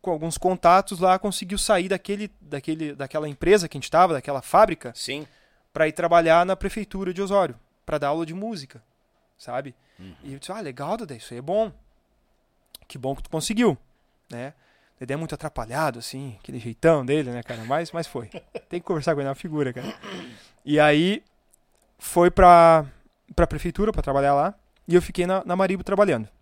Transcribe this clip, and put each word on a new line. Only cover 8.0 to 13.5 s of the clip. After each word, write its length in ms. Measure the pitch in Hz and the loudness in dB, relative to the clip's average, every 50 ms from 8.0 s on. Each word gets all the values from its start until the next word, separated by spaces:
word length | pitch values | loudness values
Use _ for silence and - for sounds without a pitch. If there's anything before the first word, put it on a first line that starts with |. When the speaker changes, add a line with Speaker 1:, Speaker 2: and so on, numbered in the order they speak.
| 147 143 | -2 -2
Speaker 1:
aula 160 | 147 165 165 | -4 -4 -6
de 80 | 156 160 | -8 -10
música, 480 | 185 202 226 226 175 139 131 - - _ _ _ _ _ _ _ _ _ _ _ _ | -10 -10 -10 -10 -12 -14 -16 -20 -20 _ _ _ _ _ _ _ _ _ _ _ _
sabe? 380 | - - 120 127 139 139 120 _ _ _ _ _ | -16 -10 -8 -8 -8 -10 -16 _ _ _ _ _
Speaker 2:
Uhum. 140 | 92 95 - _ - | -20 -20 -20 _ -18
Speaker 1:
E 100 | 143 135 | -18 -18
eu 60 | 139 | -16
disse, 120 | - - | -12 -12
"Ah, 80 | 185 220 | -12 -10
legal, 380 | 214 147 131 123 143 151 202 226 | -10 -12 -10 -10 -8 -8 -6 -8
Dedé, 180 | - 160 135 | -8 -12 -14
isso 180 | 113 - - 120 | -18 -16 -16 -14
aí 40 | 120 | -14
é 40 | |
bom. 300 | 127 147 185 214 220 226 - - _ _ _ _ _ _ _ _ _ _ _ _ _ _ _ _ _ _ _ - _ _ | -8 -4 -2 -2 -2 -2 -6 -18 _ _ _ _ _ _ _ _ _ _ _ _ _ _ _ _ _ _ _ -20 _ _
Que 100 | - 135 | -18 -10
bom 180 | 120 131 139 | -8 -8 -8
que 80 | - - | -8 -10
tu 60 | - | -8
conseguiu", 480 | - 160 151 - | -8 -6 -6 -4